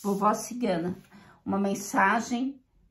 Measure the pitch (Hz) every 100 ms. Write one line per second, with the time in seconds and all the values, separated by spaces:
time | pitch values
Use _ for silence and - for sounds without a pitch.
0 | 202 196 208 226 - - 220 170 180 -
1 | - - - - 196 196 196 196 - 196
2 | 196 226 - 240 269 - _ _ _